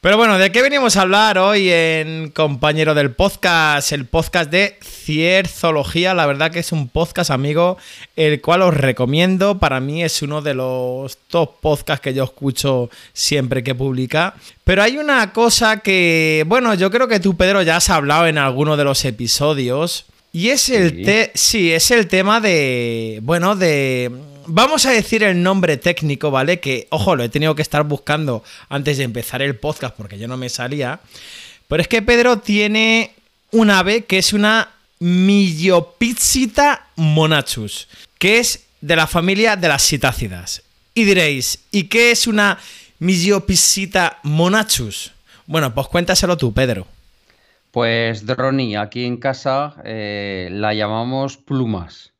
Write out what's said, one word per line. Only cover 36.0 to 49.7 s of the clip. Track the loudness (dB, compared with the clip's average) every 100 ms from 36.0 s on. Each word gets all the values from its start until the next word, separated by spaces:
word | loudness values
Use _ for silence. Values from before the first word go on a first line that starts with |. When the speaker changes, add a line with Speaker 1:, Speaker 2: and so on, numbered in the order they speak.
| -4 -2 -2 0 0 2 2 2 _ -2
Speaker 1:
monachus, | 2 2 2 2 -2 -8 -8 -12 -16 -20 -20 _
que | 0 2
es | 0 -4 _ _
de | -2 0
la | 0
familia | 0 0 0 0 2
de | 0
las | 2
sitácidas. | 0 0 -2 -2 -8 -10 -12 -14 _ _ _
Y | 0
diréis, | 2 4 2 0 -4 -8 _
¿y | -4
qué | -2 2 4
es | 2 0
una | 2 0 0 -8 -20 -20 _
Myopsida | 0 0 2 0 2 0 2 0 -2 0 0 -2
monachus? | -4 0 2 2 0 -4 -4 -10 -16 _ _ -20 -6
Bueno, | -2 -2
pues | -4 -4
cuéntaselo | -4 0 0 0 0
tú, | -2
Pedro. | 0 -2 -2 -8 -20 _ _ _ _ _ _ _
Speaker 2:
Pues, | -2 0 0 -2 -4 -6
Droni, | -4 -2 -2 -2 -4
aquí | -6 -6 -6
en | -4
casa, | -6 -4 -4 -4 -4